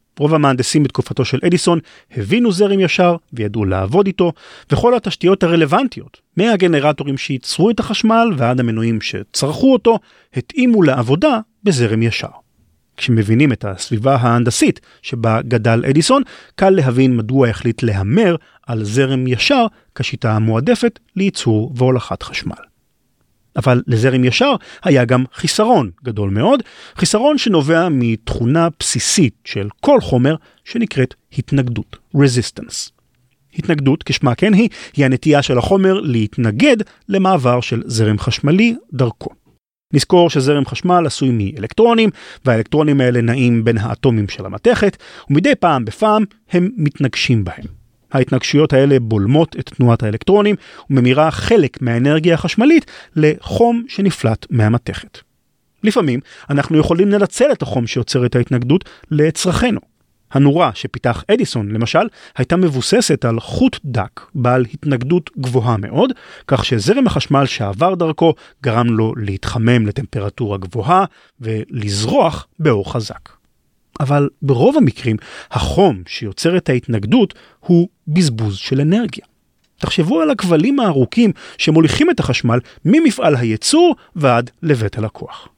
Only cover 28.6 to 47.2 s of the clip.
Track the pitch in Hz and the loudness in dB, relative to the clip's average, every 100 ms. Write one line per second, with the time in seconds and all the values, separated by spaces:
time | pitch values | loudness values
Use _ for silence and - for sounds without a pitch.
28.6 | 165 - - 123 - - 127 - - 107 | 0 -2 -6 -4 -2 2 0 -2 -12 -8
29.6 | 101 - - 277 117 123 131 156 _ _ | -8 -4 2 2 2 0 0 -2 _ _
30.6 | - - 104 135 127 - _ - - 139 | -10 -6 -4 -2 -4 -4 _ -10 -4 -2
31.6 | 127 107 - - _ 143 139 123 107 - | -2 -4 -8 -14 _ 2 2 2 -4 -8
32.6 | - - - _ _ _ _ _ _ - | -14 -14 -14 _ _ _ _ _ _ -8
33.6 | - 156 135 156 - - 131 117 208 196 | -4 0 0 0 -2 -2 0 0 2 4
34.6 | 233 - - - 135 131 151 143 139 123 | 2 -2 -8 0 0 2 2 2 2 0
35.6 | - 196 190 190 156 117 107 - 113 104 | 2 2 2 2 0 -2 -2 -2 -2 2
36.6 | 294 233 - _ - 196 190 180 127 123 | 2 2 -2 _ -4 0 2 2 2 0
37.6 | - 117 - 113 107 104 - - 143 180 | -2 -6 -4 0 0 0 -2 -2 0 2
38.6 | 233 240 - 127 123 - - _ _ _ | 2 0 -8 -4 -4 -4 -14 _ _ _
39.6 | _ _ _ 147 - 180 170 151 131 143 | _ _ _ -2 2 4 4 2 0 0
40.6 | 127 - 180 180 156 - 135 117 98 - | -2 -4 0 0 0 -2 -2 0 -2 -6
41.6 | 107 - 233 226 214 - - - 131 113 | -8 2 2 4 2 -2 -12 -6 0 0
42.6 | 107 151 151 139 127 120 117 131 120 117 | 0 0 2 2 2 2 0 0 2 2
43.6 | 110 113 110 - 139 113 101 - 95 95 | -2 -4 -6 -2 0 0 -2 -8 -12 -4
44.6 | 226 240 202 - - - - 147 240 254 | 0 2 0 -4 -14 -14 -2 0 2 2
45.6 | 175 143 110 - 220 214 208 _ _ 180 | 0 0 -4 -2 0 2 0 _ _ -2
46.6 | 180 240 147 - 139 - | -2 -2 -4 -2 -4 -2